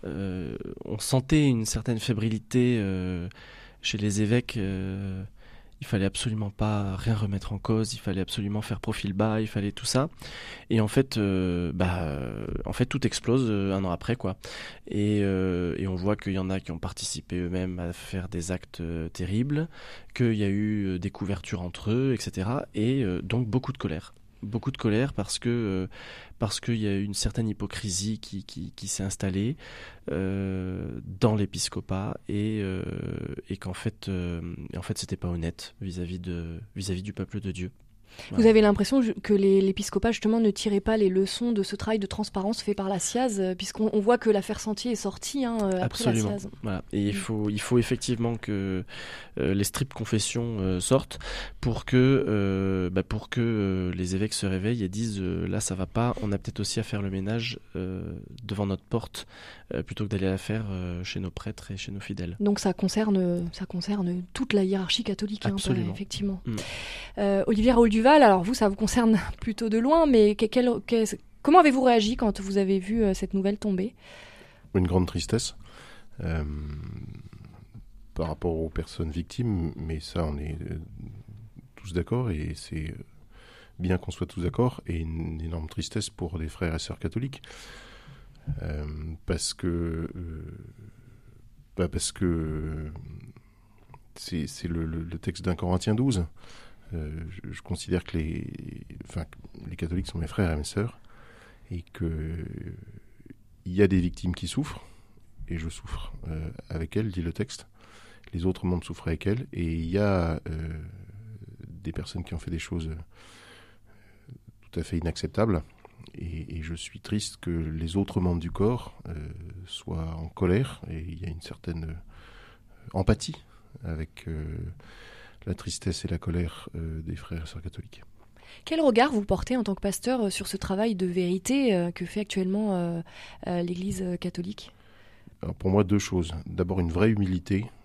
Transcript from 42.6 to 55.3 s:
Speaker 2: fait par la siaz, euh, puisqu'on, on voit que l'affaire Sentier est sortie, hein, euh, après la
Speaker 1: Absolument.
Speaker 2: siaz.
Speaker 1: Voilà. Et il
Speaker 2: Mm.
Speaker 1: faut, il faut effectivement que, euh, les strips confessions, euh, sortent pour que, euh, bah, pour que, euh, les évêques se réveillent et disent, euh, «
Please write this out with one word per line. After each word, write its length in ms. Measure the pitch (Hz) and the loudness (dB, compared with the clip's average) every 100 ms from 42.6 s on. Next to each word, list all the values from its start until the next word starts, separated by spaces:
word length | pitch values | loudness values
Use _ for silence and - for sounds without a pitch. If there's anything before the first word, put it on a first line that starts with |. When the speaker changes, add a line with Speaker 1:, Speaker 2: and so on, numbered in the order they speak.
Speaker 2:
fait 100 | - | -2
par 160 | 202 190 | -2 0
la 100 | 190 | 0
siaz, 400 | - 233 254 202 | 0 2 2 2
euh, 140 | 185 | 0
puisqu'on, 360 | 180 190 - 214 | 0 -6 0 2
on 60 | 214 | 4
voit 180 | 202 240 | 4 4
que 120 | 226 | 6
l'affaire 300 | 214 190 214 | 4 4 -4
Sentier 340 | - 208 247 | -4 -4 -2
est 20 | 220 | -2
sortie, 500 | 202 - - 277 247 | -2 -6 -6 -2 -2
hein, 120 | 226 | 0
euh, 200 | 202 185 | 2 2
après 240 | - - - | 0 0 2
la 60 | |
Speaker 1:
Absolument. 280 | 113 107 101 | 2 2 -2
Speaker 2:
siaz. 100 | 101 - | -6 -8
Speaker 1:
Voilà. 200 | 110 95 - | -4 -4 -2
Et 80 | - | 0
il 120 | 101 | 0
Speaker 2:
Mm. 40 | 101 | 0
Speaker 1:
faut, 320 | - 107 104 | -2 0 0
il 120 | 104 | 0
faut 160 | - 123 | 4 4
effectivement 580 | 117 123 - 117 117 117 | 4 0 0 0 0 -2
que, 500 | - 101 98 92 90 - - - - - | -2 -2 0 -2 -4 -10 -12 -14 -12 -2
euh, 140 | 65 | 2
les 100 | 98 101 | 2 0
strips 280 | - 131 | 0 -4
confessions, 640 | - 110 110 - 117 117 110 | -4 0 0 0 -2 -2 0
euh, 180 | 95 92 | 2 2
sortent 400 | - 135 - - - - - - | 4 2 2 -10 -8 -8 -8 -4
pour 260 | 123 110 - | -2 -2 4
que, 400 | 127 127 135 - | 6 8 6 4
euh, 600 | 104 98 95 98 95 92 | 2 2 2 2 2 2
bah, 140 | 92 | 0
pour 260 | - 107 - | 0 -2 -2
que, 120 | - | 0
euh, 540 | 117 113 98 92 90 87 | 2 2 2 2 0 0
les 200 | 90 95 | 0 2
évêques 180 | 107 | 0
se 140 | - 101 | 0 0
réveillent 360 | 92 101 120 | 0 0 0
et 60 | 95 | -2
disent, 300 | 98 113 98 | -2 -2 -2
euh, « 260 | 92 | -2